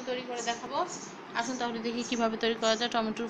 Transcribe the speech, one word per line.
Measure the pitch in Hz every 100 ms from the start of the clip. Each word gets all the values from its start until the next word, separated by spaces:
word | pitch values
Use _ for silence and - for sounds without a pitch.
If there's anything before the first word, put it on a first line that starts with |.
| 254
তৈরি | 247 247
করে | 240
দেখাবো। | 226 233 247 285 359 - - - - 226
আসুন | 233 247
তাহলে | 240 226
দেখি | 233 233 233
কিভাবে | 233 226 220
তৈরি | 226 226
করা | 220 220
যায় | 240
টমেটোর | 233 220 214